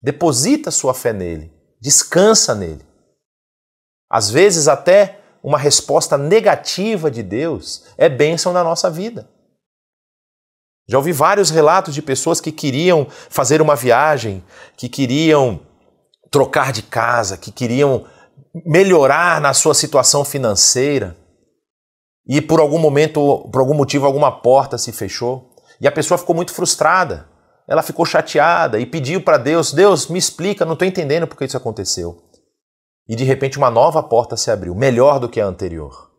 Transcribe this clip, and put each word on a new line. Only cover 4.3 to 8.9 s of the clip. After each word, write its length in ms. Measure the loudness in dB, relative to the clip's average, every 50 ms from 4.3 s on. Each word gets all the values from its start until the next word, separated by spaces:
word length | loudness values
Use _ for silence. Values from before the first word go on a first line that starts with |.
vezes 380 | 2 4 4 4 4 2 2 2
até 520 | 2 2 2 4 4 4 4 2 -2 -20 _ _ _ _
uma 160 | -4 -2 -2 0
resposta 600 | 2 2 0 0 0 0 0 0 0 0 -2 -2
negativa 920 | 0 2 2 2 4 2 0 0 -4 -10 -6 -4 -4 -4 -4 -2 -4 -4
de 120 | -4 -6
Deus 640 | -10 -8 -6 -4 -4 -4 -6 -8 -10 -14 -16 -16 _ -20 _
é 120 | 2 2 2
bênção 440 | 4 2 0 0 0 -2 -4 -2
na 100 | 0 0
nossa 280 | 0 0 -2 -2 -2 -4